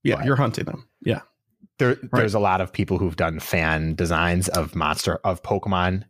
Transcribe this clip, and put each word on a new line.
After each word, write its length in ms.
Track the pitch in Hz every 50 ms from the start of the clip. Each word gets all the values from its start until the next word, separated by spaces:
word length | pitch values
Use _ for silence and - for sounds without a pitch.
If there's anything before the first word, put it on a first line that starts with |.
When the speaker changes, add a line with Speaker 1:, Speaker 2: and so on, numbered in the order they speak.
| -
Speaker 1:
Yeah, 140 | 127 135
Speaker 2:
But 80 | 139 123
Speaker 1:
you're 100 | 131 139
hunting 300 | 123 139 113 110 - -
them. 220 | - - - - _ _ _
Yeah. 200 | - - - - - - _ _ _ _ _ _ - _ _ -
Speaker 2:
there, 100 | - 123
Speaker 1:
Right. 200 | - - - 117 -
Speaker 2:
there's 200 | 123 113 107 98
a 60 | 110
lot 200 | 101 95 92 95
of 120 | 92 87 -
people 240 | - 98 - 95
who've 180 | 87 98 90 80
done 240 | - 87 82 80 80
fan 540 | - - - 87 80 80 80 78 78 80 80
designs 520 | - 87 82 85 80 85 87 87 90 95 -
of 240 | - 87 80 80 -
Monster, 440 | 87 78 76 78 - - 98 85 - -
of 200 | 98 92 87 -
Pokemon 640 | - 104 95 - 104 95 90 90 90 92 95 107